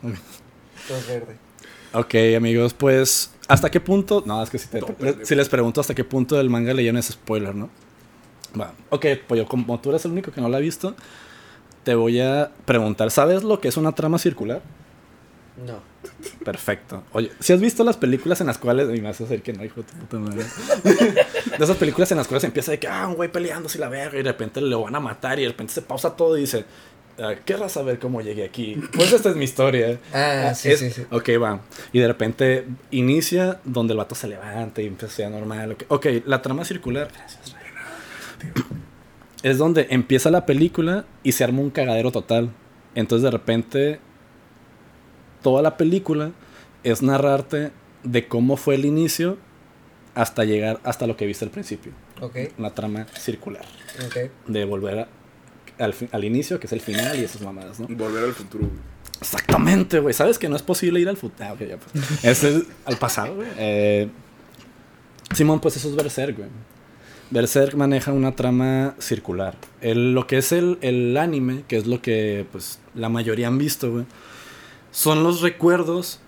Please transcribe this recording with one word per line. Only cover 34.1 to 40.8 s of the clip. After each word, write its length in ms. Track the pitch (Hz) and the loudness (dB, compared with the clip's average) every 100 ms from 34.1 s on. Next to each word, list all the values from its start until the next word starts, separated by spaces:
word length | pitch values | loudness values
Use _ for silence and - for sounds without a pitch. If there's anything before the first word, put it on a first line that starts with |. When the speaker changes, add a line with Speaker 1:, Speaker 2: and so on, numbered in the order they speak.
| - | -8
Speaker 1:
se 120 | 110 | -10
levanta 540 | 98 104 104 113 107 | -12 -12 -10 -8 -6
y 60 | 107 | -8
empieza 380 | 92 107 - 104 | -8 -12 -8 -8
a 20 | |
normal. 420 | 107 107 110 110 | -6 -8 -8 -8
Ok, 100 | 107 - | -10 -2
ok, 160 | 143 151 120 120 | 0 2 0 0
la 160 | 135 | -2
trama 240 | 135 165 170 | 0 -4 -6
circular. 440 | 180 127 127 147 - | -8 -6 -6 -6 -12
Gracias, 380 | - - - | -20 -20 -20
Rey. 960 | - - - - 339 - - - - - - - - - - - - - - | -20 -20 -18 -16 -16 -16 -16 -16 -14 -6 -4 -4 -8 -14 -20 -20 -20 -20 -4
Es 140 | 131 135 | 0 4
donde 300 | 156 165 135 | 4 4 4
empieza 380 | 131 120 131 156 | 2 4 4 6
la 140 | 175 170 | 4 4
película 600 | 139 165 - | 4 4 2